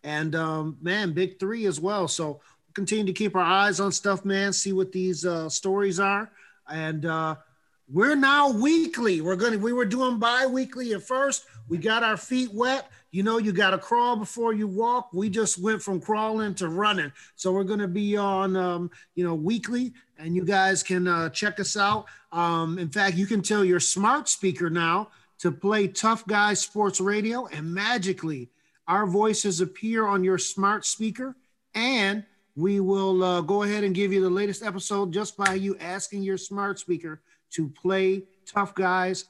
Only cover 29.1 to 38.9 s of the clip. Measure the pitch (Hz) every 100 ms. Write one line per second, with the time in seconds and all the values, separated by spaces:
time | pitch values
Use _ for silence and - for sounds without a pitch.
29.1 | 185 220 214 208 170 185 - 220 226 214
30.1 | 196 185 185 - - 196 214 - - 220
31.1 | 220 262 254 _ _ _ 214 240 262 196
32.1 | 214 208 _ _ - 180 202 190 196 190
33.1 | 185 185 180 156 202 208 208 208 180 202
34.1 | 190 190 180 208 190 214 190 - 202 202
35.1 | 170 214 - 196 190 196 196 165 190 -
36.1 | 202 196 190 - 202 202 196 - 170 165
37.1 | 156 _ _ _ - 156 139 185 190 190
38.1 | 190 190 _ - 208 196 - 190